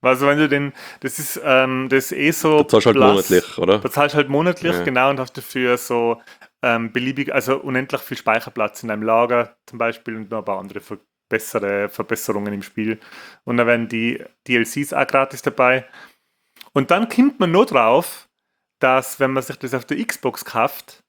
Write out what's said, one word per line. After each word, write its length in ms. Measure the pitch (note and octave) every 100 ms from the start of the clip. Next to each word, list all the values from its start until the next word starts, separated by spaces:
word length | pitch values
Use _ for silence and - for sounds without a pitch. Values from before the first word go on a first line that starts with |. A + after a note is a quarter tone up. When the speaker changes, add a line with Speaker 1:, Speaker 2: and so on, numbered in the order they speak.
Speaker 1:
Also 220 | B2+ B2+ C#3+
wenn 140 | D3
du 100 | D3+
den, 240 | C#3+ C#3+ - - -
das 180 | C#3 -
ist, 200 | D3 -
ähm, 440 | D#3 C3 C3 C3 C3
das 180 | C3+ -
ist 60 |
eh 180 | - C#3+
so 320 | E3 D#3+ D3+
Speaker 2:
Da 40 | C#3+
zahlst 160 | A2+ G#2
du 20 |
halt 80 | B2
Speaker 1:
Plus. 320 | C3 G2+ F#2
Speaker 2:
monatlich, 280 | F2+ - -
oder? 180 | F2 G#2
Speaker 1:
Da 140 | -
zahlst 240 | - C#3+ D3
du 20 |
halt 120 | C#3
monatlich, 440 | C#3 E3+ F3 E3
Speaker 2:
Ja. 100 | F3
Speaker 1:
genau, 280 | F3 B2+ C3+
und 80 | C#3
hast 140 | C3 -
dafür 400 | - C3 B2+ B2
so, 420 | - A#2+ A#2 A#2 - - - _
ähm, 280 | B2+ A#2 A2+
beliebig, 400 | B2 B2+ C3+ C#3
also 260 | C#3 B2+ C3+
unendlich 420 | - B2+ C#3 C3+
viel 160 | - B2+
Speicherplatz 640 | - A2+ - - G#2 -
in 80 | A#2
deinem 140 | G#2+
Lager 540 | G#2+ A2+ A#2+ A#2+ A#2 _ -
zum 100 | A#2+
Beispiel 380 | A#2 A2+ - A2
und 160 | G#2
noch 80 | A2
ein 60 | G#2
paar 120 | F#2+
andere 220 | G2 G2
ver-, 180 | - G2+ _ _ _
bessere 580 | A2 - A2+ G2+ G2+ G2+
Verbesserungen 640 | - G#2+ - - G#2 G2+
im 120 | G2+
Spiel. 360 | G2 - G#2+ A2 - - - -
Und 140 | - A#2+
dann 100 | A#2
werden 220 | A#2+ A2+
die 340 | A#2 A2+ B2 - _ -
D 80 | B2
L 100 | A#2
Cs 260 | - C#3
auch 140 | C#3 C3+
gratis 380 | C3+ C3+ C3
dabei. 420 | - - B2 C3 B2+ - - _ _ _ _ _ -
Und 160 | - C3+
dann 180 | F3 A3+
kommt 320 | - C4+ C#4
man 120 | F3+
nur 160 | E3+ A#3
drauf, 600 | C3 A2+ C3 F3 - - _ _ _ _ _
dass, 400 | C3 C3 B2+ -
wenn 140 | C#3
man 100 | C3+
sich 140 | B2+ -
das 180 | B2+ B2+
auf 100 | A#2+
der 180 | D3
Xbox 420 | A3+ - C3 - -
kauft 580 | A#2 B2 - - -